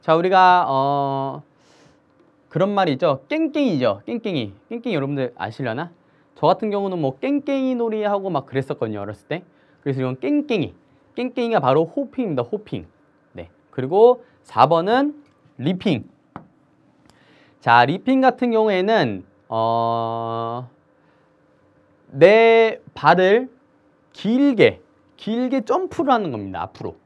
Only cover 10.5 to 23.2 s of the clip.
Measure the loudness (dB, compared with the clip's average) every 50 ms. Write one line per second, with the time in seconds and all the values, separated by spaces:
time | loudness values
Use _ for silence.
10.5 | -4 -4 -4 -6 -8 _ _ _ _ _ _ _ _ -8 -8 -8 -6 -6 -4 0
11.5 | 0 0 2 2 2 2 0 -2 -4 -8 -8 -8 -6 -6 -4 -4 -2 -4 -4 -4
12.5 | -6 -10 -8 -8 -12 -12 -12 -14 _ _ _ _ _ _ _ _ _ -18 -18 -18
13.5 | _ _ _ _ -10 -8 -6 -2 2 6 6 6 6 4 -2 _ _ _ _ -10
14.5 | 2 4 4 6 6 2 2 2 2 2 2 0 -4 -8 -18 _ _ _ _ _
15.5 | _ _ -4 -4 -4 -2 -2 -2 -2 -2 -4 -10 _ _ _ _ _ -20 -20 _
16.5 | _ _ _ _ _ _ _ _ _ _ _ _ _ _ _ _ _ _ _ _
17.5 | _ _ _ 4 6 6 6 4 2 -4 -2 0 0 4 4 2 2 2 -2 -2
18.5 | 0 0 2 2 2 0 0 2 2 2 2 0 -2 -8 -12 _ _ _ _ _
19.5 | -4 -2 -2 0 0 -2 -2 -2 -4 -4 -4 -6 -6 -6 -8 -6 -6 -6 -6 -8
20.5 | -8 -10 -12 -14 _ _ _ _ _ _ _ _ _ _ _ _ _ _ _ _
21.5 | _ _ _ _ _ _ _ _ _ _ _ _ 0 6 6 8 8 8 6 6
22.5 | 6 6 4 2 0 -6 _ -20 _ 0 4 4 4 6